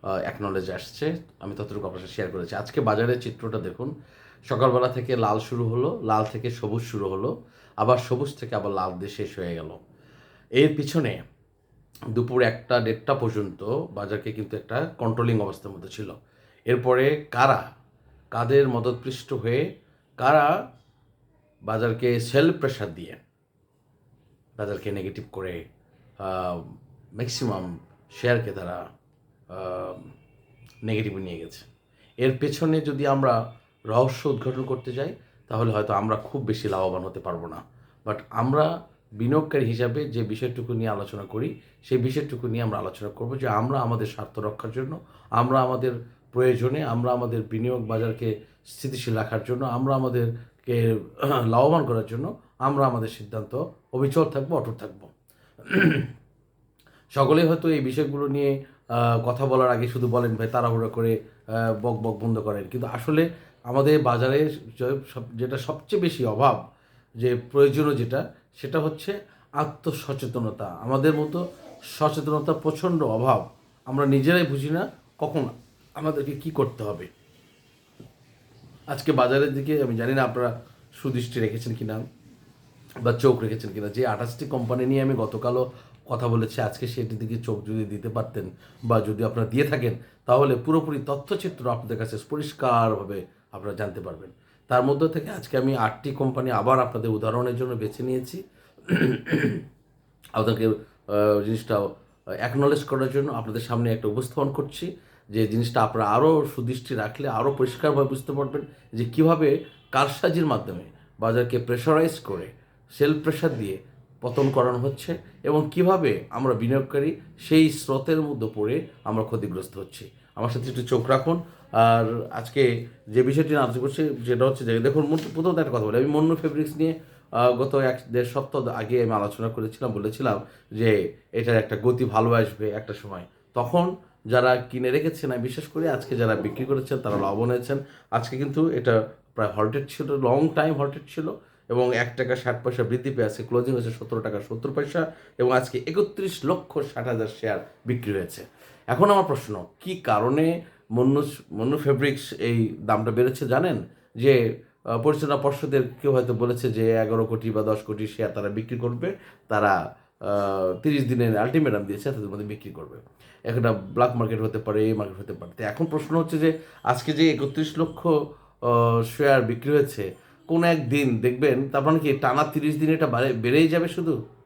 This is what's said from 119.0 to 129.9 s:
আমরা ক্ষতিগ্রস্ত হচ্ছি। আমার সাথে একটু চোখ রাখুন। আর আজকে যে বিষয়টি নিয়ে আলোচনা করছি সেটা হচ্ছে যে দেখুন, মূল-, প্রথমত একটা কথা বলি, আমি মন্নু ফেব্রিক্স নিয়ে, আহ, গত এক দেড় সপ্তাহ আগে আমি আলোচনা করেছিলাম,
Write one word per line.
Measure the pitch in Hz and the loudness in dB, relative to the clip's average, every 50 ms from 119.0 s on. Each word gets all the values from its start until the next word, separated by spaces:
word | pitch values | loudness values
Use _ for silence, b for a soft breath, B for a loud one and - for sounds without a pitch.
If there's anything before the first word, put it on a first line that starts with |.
| B | B
আমরা | 107 107 110 107 | -4 -2 -2 -2
ক্ষতিগ্রস্ত | - 117 113 92 98 87 92 95 - - 95 | -2 -2 -4 -4 -4 -6 -8 -10 -10 -12 -14
হচ্ছি। | 95 - - - - - b b b b b | -14 -14 -16 -20 -20 -20 b b b b b
আমার | - 107 120 | -4 -4 -4
সাথে | 117 127 117 131 | -2 -4 -6 -6
একটু | 127 127 120 | -6 -6 -2
চোখ | 120 127 120 110 120 | 0 0 0 4 4
রাখুন। | 135 135 131 160 170 175 170 B B B B B | 2 2 4 2 0 -2 -2 B B B B B
আর | - 110 113 117 117 117 113 110 117 117 - - | 4 6 6 6 6 6 4 2 0 -4 -6 -6
আজকে | - 110 117 - - 143 135 123 117 117 117 B B B B - | -8 -10 -10 -6 2 4 4 4 4 0 -6 B B B B -2
যে | 107 120 127 | 2 4 4
বিষয়টি | 127 139 147 156 143 | 4 4 2 2 2
নিয়ে | 151 147 | 2 2
আলোচনা | 131 120 113 127 | 2 2 0 -2
করছি | 123 139 139 - 156 151 135 120 117 | -2 -2 -2 -2 -2 -2 -2 -4 -2
সেটা | 120 123 120 127 | 0 2 4 4
হচ্ছে | 131 131 131 131 | 2 2 0 -2
যে | 117 117 113 | 0 0 2
দেখুন, | 113 135 139 151 151 143 | 2 2 2 2 2 2
মূল-, | 156 160 156 - - | 0 0 -2 -4 -6
প্রথমত | 160 160 180 175 160 | -2 0 0 2 2
একটা | 160 - | 0 0
কথা | 123 120 107 | 0 0 0
বলি, | 107 104 120 | 2 2 2
আমি | 131 | 2
মন্নু | 143 147 151 151 160 165 | 4 2 2 4 4 2
ফেব্রিক্স | 160 160 160 139 151 156 151 151 147 | 2 0 -4 -2 -2 -4 -4 -2 -2
নিয়ে, | 156 160 160 160 B B B B B B | 0 0 -2 -4 B B B B B B
আহ, | - 113 120 123 | 0 2 4 4
গত | 123 117 131 139 143 | 4 4 0 0 2
এক | 139 135 131 - - - - | 2 2 2 0 -2 -6 -4
দেড় | 113 120 123 | -2 0 0
সপ্তাহ | 120 - 139 135 - - 143 123 117 | 0 -2 -4 -6 -2 -4 -2 -2 -2
আগে | 113 113 113 107 120 123 | -4 -4 -4 0 2 2
আমি | 117 113 | 2 2
আলোচনা | 113 104 101 104 104 - 113 113 | 2 0 0 -2 -4 -4 -6 -4
করেছিলাম, | 113 - 110 110 - - 135 123 | -4 -4 -6 -6 -6 -6 -6 -4